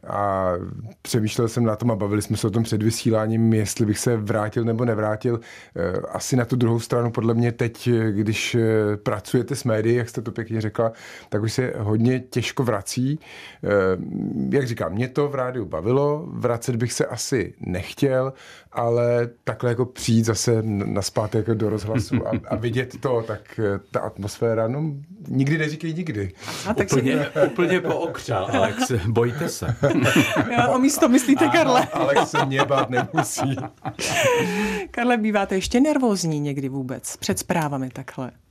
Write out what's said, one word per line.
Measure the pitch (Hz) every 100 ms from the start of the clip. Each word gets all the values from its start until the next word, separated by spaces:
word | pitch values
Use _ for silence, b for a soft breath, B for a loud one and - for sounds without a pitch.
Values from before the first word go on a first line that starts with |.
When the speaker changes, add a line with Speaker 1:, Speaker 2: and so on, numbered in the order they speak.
| -
Speaker 1:
A | 101 101 95 92 90 95 98 110 -
přemýšlel | - 120 107 - 117
jsem | 123
na | 117 107
tom | 120
a | 107
bavili | 101 104
jsme | 101 107
se | 113
o |
tom | 107
před | 113 110
vysíláním, | 107 113 120 110 110 113 113
jestli | 110 104 - 110
bych | 104
se | - 117
vrátil | 104 107 107 120
nebo | 117 113 123
nevrátil. | 107 107 107 127 117 B B B 85
Eh, | 87 95 -
asi | - - 131
na | 117
tu | 127
druhou | 117 117
stranu, | 113 123 120
podle | 117 113
mě | 117 120
teď, | 117 120 113 123
eh, | 120 110
když, | 101 107 107 - 120
eh, | 113 110 104 104
pracujete | - 104 - 127 117 131
s |
médií, | 120 110 110 123
jak | 117
jste | -
to | 113
pěkně | 107 110 110
řekla, | 107 - 113 113 B B B
tak | 107
už | 110
se | - 127 -
hodně | 104 110 117 127
těžko | 123 123 113 -
vrací. | 120 104 - - 127 151 B B B B
Eh, | - 101 92 92 - - 98 - 65
jak | 131 131
říkám, | 117 85
mě | 95 123
to | 139 143
v | 135
rádiu | 127 127 92
bavilo, | 78 95 131 147 147 -
vracet | 117 113 117 - 117
bych | 120
se | - -
asi | 123 - 131 87 -
nechtěl, | - 90 90 - 139 131 131 131 B B B
ale | - 117 117 120 120 120 120
takhle | - 117 123
jako | 117 123
přijít | - - 113 110
zase | 107 - 113
n-, | 110 101 104
nazpátek | 98 98 - 107 113 107
jako | 110
do | 107
rozhlasu | 107 101 113 104 123 -
a, | - -
a | 107
vidět | 117 117 123 -
to, | 139 120 113
tak, | 104 - -
eh, | 107 98 -
ta | -
atmosféra, | - - 101 - 117 113 113
no, | 135 156 143 151 196 156
nikdy | 127 139 156
neříkej | 151 156 165
nikdy. | 160 165 107 98 - B B 185
Speaker 2:
A |
tak | 220 196
Speaker 3:
Úplně, | 139 127 131 147
Speaker 2:
si | 156 143
Speaker 3:
úplně | - 175 180
pookřál, | 170 160 170 - - 107 95
Alex, | - 104 156 254 117 95
bojte | 113 120 147 165
se. | - 85 113
Speaker 2:
<laughs> | 143 - - - - 640 233
Já | 240 247
o | 262
místo | 269 - 311
myslíte, | 254 - 269 320
Speaker 1:
Ano, |
Speaker 2:
Karle? | 330 294 247 -
Speaker 1:
Alex | 622 - 554 -
se | - 135
mě | 135 135
bát | 135 120
nemusí. | 123 - 160 - - 139 135 - - - - - 698
Speaker 2:
<laughs> | 571 480 466 415 427 440 370
Karle, | - 240 240
býváte | 214 208 196 190
ještě | - 240
nervózní | 302 294 247 196 165 151
někdy | 147 139 135
vůbec | 135 131 123 - -
před | - -
zprávami | - 175 151 139 131
takhle? | 131 131 - 123 - _